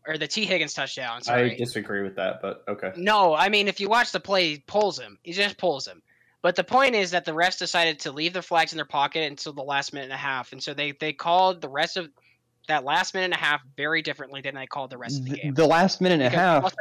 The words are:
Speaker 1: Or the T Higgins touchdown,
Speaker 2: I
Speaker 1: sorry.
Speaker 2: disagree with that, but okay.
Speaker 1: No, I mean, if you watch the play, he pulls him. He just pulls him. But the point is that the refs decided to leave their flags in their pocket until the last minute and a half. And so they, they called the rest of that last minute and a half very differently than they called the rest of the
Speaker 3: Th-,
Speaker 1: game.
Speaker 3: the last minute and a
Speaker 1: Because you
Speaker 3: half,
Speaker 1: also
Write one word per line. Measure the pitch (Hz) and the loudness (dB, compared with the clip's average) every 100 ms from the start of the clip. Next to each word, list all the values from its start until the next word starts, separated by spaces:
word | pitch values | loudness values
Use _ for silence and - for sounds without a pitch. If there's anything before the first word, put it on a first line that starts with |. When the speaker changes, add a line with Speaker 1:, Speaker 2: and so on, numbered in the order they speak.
| - | -6
Speaker 1:
Or | 156 | -6
the | 151 | -4
T | 220 | -2
Higgins | 196 180 151 | 0 0 -2
touchdown, | - 135 - 123 117 | -4 -6 -6 -8 -8
Speaker 2:
I | |
Speaker 1:
sorry. | 120 123 123 113 | 0 2 2 0
Speaker 2:
disagree | 120 110 104 101 | -6 -6 -6 -4
with | 98 | -4
that, | 95 95 92 | -2 -4 -4
but | - - - | -8 -8 -8
okay. | 101 92 170 | -6 -6 -4
Speaker 1:
No, | 190 214 180 | 2 4 6
I | 151 190 | 4 4
mean, | 208 202 | 2 0
if | - | -2
you | 196 | 2
watch | 226 240 | 2 2
the | 185 | -2
play, | - 196 170 | 0 2 2
he | 147 | -2
pulls | - 208 208 135 | -2 0 0 -2
him. | 113 101 | -14 -16
He | 170 | -10
just | 180 202 - | -2 -2 0
pulls | 185 135 | -2 -2
him. | 101 90 _ _ _ _ | -8 -16 _ _ _ _
But | 175 | 0
the | 180 | 0
point | - 247 269 | 2 4 4
is | 226 180 | 2 0
that | 175 | -2
the | 170 | -2
refs | 160 180 180 | 2 2 0
decided | 175 175 165 151 | -2 2 2 0
to | 160 | -8
leave | 139 165 | -4 -4
their | 185 | -4
flags | - 170 160 | 0 2 2
in | 160 | -2
their | |
pocket | 143 147 143 160 151 | -4 0 0 0 -4
until | 143 160 | -6 -12
the | 143 | -10
last | 135 139 139 | -2 -2 -2
minute | 143 | -10
and | 131 | -10
a | 135 | -6
half. | 139 127 123 | -4 -4 -6
And | 135 | -10
so | 156 | -10
they, | 143 147 | -4 -6
they | 139 156 | -4 -6
called | 143 170 175 185 180 | -4 2 4 4 2
the | 156 | -6
rest | 139 220 190 | -2 -2 -4
of | 160 _ _ _ _ _ - | -8 _ _ _ _ _ -2
that | 151 | -2
last | 131 165 185 | 2 0 0
minute | 190 185 | -2 -2
and | |
a | 160 | 0
half | 151 147 131 143 | 0 0 -4 -6
very | 147 160 | -2 -2
differently | 151 143 135 139 | -2 -8 -10 -10
than | 135 | -10
they | 135 131 | -10 -10
called | 147 131 | -8 -8
the | 123 | -10
rest | 120 139 | -8 -6
of | |
the | 127 | -6
Speaker 3:
Th-, | 143 | -6
Speaker 1:
game. | 147 | -2
Speaker 3:
the | 135 151 | 4 6
last | 165 190 - | 6 4 4
minute | 185 170 | 2 4
and | |
a | 127 | 4
Speaker 1:
Because | 170 | 4
you | 180 | 4
Speaker 3:
half, | 156 | 4
Speaker 1:
also | 185 - | 2 0